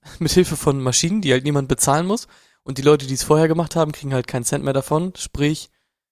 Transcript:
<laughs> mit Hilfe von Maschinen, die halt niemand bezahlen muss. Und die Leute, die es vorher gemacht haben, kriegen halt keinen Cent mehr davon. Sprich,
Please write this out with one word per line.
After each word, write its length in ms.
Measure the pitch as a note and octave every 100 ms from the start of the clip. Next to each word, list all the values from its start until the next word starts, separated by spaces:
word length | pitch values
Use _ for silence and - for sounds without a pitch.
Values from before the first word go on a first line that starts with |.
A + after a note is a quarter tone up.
<laughs> 160 | - -
mit 120 | D#3+
Hilfe 240 | F3+ F3+ D3+
von 240 | D3+ C#3
Maschinen, 400 | B2+ A#2 E3 G#3+
die 120 | D#3+
halt 120 | B2+
niemand 240 | C#3+ C#3+ C3+
bezahlen 380 | C#3 - D3 F3+
muss. 200 | A3 - _ _ _
Und 140 | - C3+
die 40 |
Leute, 240 | C#3+ D3 C3+
die 80 |
es 80 | C3
vorher 240 | - D#3 D#3+
gemacht 280 | D#3+ E3 E3+
haben, 160 | D#3
kriegen 200 | - C#3
halt 120 | C3 -
keinen 180 | B2+
Cent 180 | A#2 C#3+
mehr 80 | C#3
davon. 380 | C3+ - D3+ F#3 -
Sprich, 540 | - - D3 D#3 - _ _ _ _